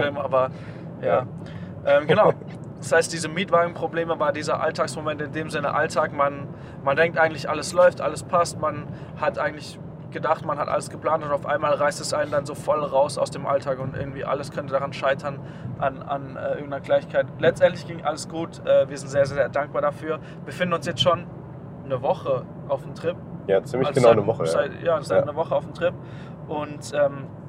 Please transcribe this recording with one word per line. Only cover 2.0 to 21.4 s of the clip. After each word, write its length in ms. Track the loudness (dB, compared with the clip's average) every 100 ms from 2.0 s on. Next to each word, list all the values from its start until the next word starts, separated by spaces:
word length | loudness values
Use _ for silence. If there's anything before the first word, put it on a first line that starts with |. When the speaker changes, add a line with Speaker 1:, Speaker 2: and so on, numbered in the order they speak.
Speaker 1:
Ähm, 60 | 6
genau. 240 | 6 6 4 -2 -12 -12 -10
Das 120 | 2
heißt, 220 | 4 4
diese 160 | -2 -4
Mietwagenprobleme 920 | -2 2 4 4 0 -4 -2 -2 0
war 140 | 0
dieser 280 | 0 0 0
Alltagsmoment 640 | 0 0 -2 -2 -4 -4
in 80 | -4
dem 200 | -6 -4
Sinne 220 | -2 0
Alltag. 400 | 0 0 2 0
Man, 360 | 2 0 0 -10 -12 -14 -4
man 140 | 0 4
denkt 200 | 4 4
eigentlich, 320 | 2 2 -4
alles 240 | -4 0
läuft, 280 | 6 6 6
alles 240 | -2 -4
passt. 340 | 0 2 2 0
Man 280 | -4 -4 -8 -10 -12 -4
hat 180 | -2 0
eigentlich 400 | -2 -4 -12 -14 -14 -14 -10
gedacht, 360 | -2 0 0 0
man 120 | -2
hat 100 | 0
alles 200 | -2 -2
geplant 340 | -4 0 0
und 100 | 0
auf 120 | -2
einmal 300 | 0 0 2
reißt 260 | 4 2 0
es 140 | -2
einen 160 | -2 0
dann 160 | 0 -2
so 80 |
voll 280 | -4 0 0
raus 360 | 2 4 4 2
aus 120 | -2
dem 160 | -2 0
Alltag 320 | 0 0 -4
und 160 | -4
irgendwie 300 | -6 -6 -6
alles 260 | -4 -4 -4
könnte 200 | -8 -2
daran 220 | -2 -2
scheitern, 440 | -2 0 0 -2 -8 -10 -12 -10 -4
an, 220 | -2 -2
an, 340 | -6 -6 -6 -6
äh, 160 | -4
irgendeiner 260 | -4 -4 -6
Kleinigkeit. 460 | 2 2 2 0 0 2
Letztendlich 480 | 2 6 4 4 -8
ging 160 | -6
alles 240 | -4 -4 -4
gut. 360 | -6 -6 -2 4
Äh, 220 | 6 6
wir 80 | 0
sind 120 | 0
sehr, 180 | 4 4
sehr, 100 | 4
sehr 120 | 2
dankbar 320 | 0 -2 0
dafür. 360 | 0 0 -4 -6 -6 -14 -8
Befinden 260 | -2 0
uns 140 | 0 0
jetzt 160 | 2
schon 240 | 4 4 0 -12